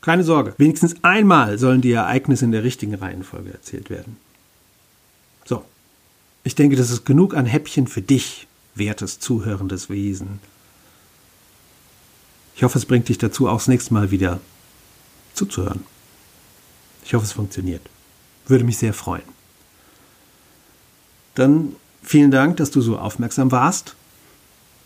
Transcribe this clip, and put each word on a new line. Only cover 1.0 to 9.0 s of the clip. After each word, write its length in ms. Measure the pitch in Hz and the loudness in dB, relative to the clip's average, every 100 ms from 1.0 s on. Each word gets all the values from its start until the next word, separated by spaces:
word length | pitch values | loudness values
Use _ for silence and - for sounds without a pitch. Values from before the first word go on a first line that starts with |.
einmal 560 | 170 202 208 165 113 104 | 2 4 6 6 4 2
sollen 220 | 127 131 | 2 4
die 140 | 123 | 4
Ereignisse 500 | 117 - 127 - 127 | 2 0 -2 0 0
in 80 | 120 | 2
der 140 | 110 117 | 0 -2
richtigen 300 | - 104 101 | -4 -8 -8
Reihenfolge 580 | 95 90 92 - 90 | -10 -12 -14 -14 -16
erzählt 360 | 92 - - - | -18 -16 -16 -12
werden. 280 | - 104 110 _ _ _ _ _ _ _ _ _ _ _ _ - | -14 -14 -20 _ _ _ _ _ _ _ _ _ _ _ _ -10
So, 180 | 123 - _ _ _ _ _ _ _ | -10 -10 _ _ _ _ _ _ _
ich 120 | - - | -10 2
denke, 200 | 147 135 | 2 4
das 140 | 120 | 0
ist 160 | 120 - | -2 2
genug 300 | 139 190 160 | 4 4 2
an 100 | 127 | 0
Häppchen 420 | 139 151 - 131 | -2 -4 -2 -2
für 140 | - | -4
dich, 460 | 98 131 - - - _ _ - | 0 0 0 -14 -20 _ _ -8
wertes, 440 | 104 104 | -8 -6